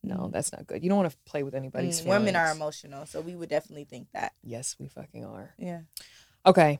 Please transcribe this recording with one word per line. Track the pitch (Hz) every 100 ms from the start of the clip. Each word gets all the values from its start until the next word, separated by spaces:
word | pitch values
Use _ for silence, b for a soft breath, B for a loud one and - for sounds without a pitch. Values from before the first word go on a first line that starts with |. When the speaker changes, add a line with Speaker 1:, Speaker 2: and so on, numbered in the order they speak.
Speaker 1:
No, | - - -
Speaker 2:
Mm. |
Speaker 1:
that's | - -
not | - -
good. | -
You | 170
don't | 202
wanna | 175 -
play | - 151
with | 139
anybody's | 135 135 - 175 165
Speaker 2:
Mm, | 165
women | 202 214 180
are | 165
Speaker 1:
feelings. | 156
Speaker 2:
emotional, | 151 - - 139 151
so | 156
we | 165
would | 180 170
definitely | 156 - 151
think | 143 127 -
that. | - 107 _
Speaker 1:
Yes, | - 117 131 -
we | 135
fucking | - - 117
are. | 107 104 101 -
Speaker 2:
Yeah. | 180 170 160 B B B B B
Speaker 1:
Okay. | 185 185 156 143